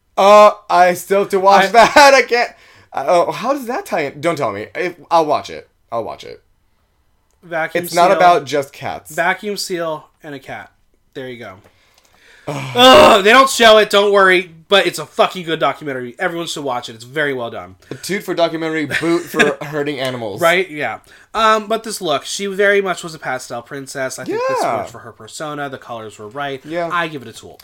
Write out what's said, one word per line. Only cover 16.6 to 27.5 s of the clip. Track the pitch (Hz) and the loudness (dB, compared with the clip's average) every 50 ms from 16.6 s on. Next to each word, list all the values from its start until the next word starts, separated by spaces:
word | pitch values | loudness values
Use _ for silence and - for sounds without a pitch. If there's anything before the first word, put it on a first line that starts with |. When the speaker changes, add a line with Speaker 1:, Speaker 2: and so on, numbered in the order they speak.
| 143 | -6
Speaker 2:
watch | 135 123 123 - - | -6 -6 -6 -8 -12
it. | 117 | -18
It's | 110 117 | -18 -18
very | 123 131 156 151 143 135 | -10 -6 -4 -2 -2 -2
well | 127 117 117 | -4 -8 -8
done. | 117 101 90 90 95 _ _ - | -10 -12 -14 -16 -20 _ _ -16
Speaker 1:
A | 143 | -16
toot | 127 - - 180 208 | -14 -8 -8 -8 -6
for | - - 175 | -6 -6 -2
documentary, | 165 170 165 156 160 165 160 156 160 151 | 0 0 -2 -2 -4 -6 -4 -4 -4 -4
boot | 131 127 147 151 165 170 175 170 | -4 -4 -4 -2 0 -2 -2 -2
for | 143 - 156 160 151 139 | -4 -2 -2 0 0 -2
Speaker 2:
<laughs> | - 147 | -6 -10
Speaker 1:
hurting | 143 151 151 143 147 147 123 | -10 -6 -6 -4 -4 -4 -6
animals. | 135 131 127 123 117 104 95 113 | -6 -6 -6 -6 -8 -8 -6 0
Speaker 2:
Right? | 170 165 175 185 185 165 | 2 2 2 2 -2 -4
Yeah. | 151 151 139 113 107 - _ _ - - - _ - | -6 -8 -8 -8 -8 -10 _ _ -20 -20 -20 _ -6
Um, | 208 226 220 220 220 214 196 | 0 2 2 2 0 0 -4
but | 220 220 226 | -6 -6 -4
this | 226 196 - | -8 -12 -8
look, | 190 165 143 135 - | -4 -4 -4 -4 -4
she | - - - 202 | -6 -10 -8 -8
very | 202 190 185 208 202 202 196 | -8 -2 0 2 2 2 2
much | 196 190 170 - - | 0 -2 -4 -6 -8
was | 170 156 | -14 -14
a | 151 | -12
pastel | - 156 131 127 - - 131 120 117 | -10 -10 -10 -10 -10 -12 -12 -12 -12
princess. | - 151 139 139 - - 143 131 131 - - | -12 -14 -14 -14 -12 -10 -8 -8 -8 -8 -10
I | 131 | -10
think | - 381 453 508 523 | -8 -6 -6 -4 -4
this | 523 480 | -4 -2
Speaker 1:
Yeah. | - 151 120 107 | -2 -2 -4 -4
Speaker 2:
worked | 95 - | -6 -8
for | 120 110 | -12 -18
her | - 113 | -20 -20
persona. | - _ 110 104 - - 160 151 147 147 143 139 | -20 _ -20 -20 -14 -14 -12 -10 -10 -10 -10 -10
The | 131 131 | -12 -14
colors | - - 120 113 110 107 - - | -14 -14 -14 -14 -14 -16 -16 -16
were | 107 104 | -18 -14
right. | 113 143 143 139 139 131 - | -10 -10 -8 -8 -8 -10 -12
Speaker 1:
Yeah. | 147 160 175 170 165 | -10 -8 -6 -6 -4
Speaker 2:
I | 175 175 170 160 | -4 -4 -4 -6
give | 156 139 117 | -8 -12 -16
it | 117 | -16
a | 104 | -20
tool. | - - 90 | -20 -20 -20